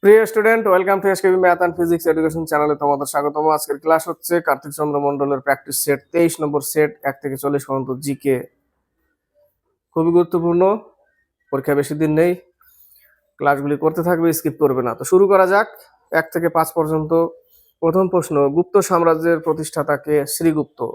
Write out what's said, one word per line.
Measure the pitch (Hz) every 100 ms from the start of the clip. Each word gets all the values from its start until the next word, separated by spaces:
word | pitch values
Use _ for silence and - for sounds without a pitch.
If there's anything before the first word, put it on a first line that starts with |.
| 196
প্রিয় | 214 214
স্টুডেন্ট, | 220 214 226 220
welcome | 185 190 196
to | 196
এসকেবি | 190 190 185
Math | 180 175
and | 180 170
Physics | 170 170 165
Education | 160 160 160 156
চ্যানেলে | 151 147 147
তোমাদের | 147 139 139
স্বাগতম। | 147 147 147 156 151
আজকের | 151 143
ক্লাস | 156 160 170
হচ্ছে | 160 - 175 160
কার্তিক | 139 147 143
চন্দ্র | 151 143
মণ্ডলের | 143 143 139 139 131
প্র্যাকটিস | 135 - 135
সেট | - 139 _
তেইশ | 170 170 165
নম্বর | 151 147 139
সেট, | 156 151 151 139
এক | 135
থেকে | 143 131
চল্লিশ | 143 143 135
পর্যন্ত | 135 127 131
জিকে। | 143 139 143 127 - _ _ _ _ _ _ _ _ _ _ _ _ _ _
খুবই | 165 165 170
গুরুত্বপূর্ণ, | 170 175 170 175 185 214 - _ _ _ _ _ _
পরীক্ষা | 135 135 143
বেশি | 139 151
দিন | 156 151
নেই, | 170 175 _ _ _ _ _ _ _ _ _ _
ক্লাসগুলি | 143 143 143 143
করতে | 160 160 170
থাকবে, | 170 165 160
স্কিপ | 156 -
করবে | 147 131 123
না। | -
তো | -
শুরু | 185 196
করা | 196 185
যাক | 202 220 - - _ _ 160
এক | 160
থেকে | 170 165 165
পাঁচ | 160 -
পর্যন্ত। | 156 160 156 165 165 - _ _ _ _
প্রথম | 165 175 190
প্রশ্ন, | 180 160 147 139 147
গুপ্ত | 175 202 185
সাম্রাজ্যের | 180 170 160 165 165 160
প্রতিষ্ঠাতা | 156 156 - 147 147
কে? | - 147 139
শ্রীগুপ্ত। | - 165 151 143 _ 117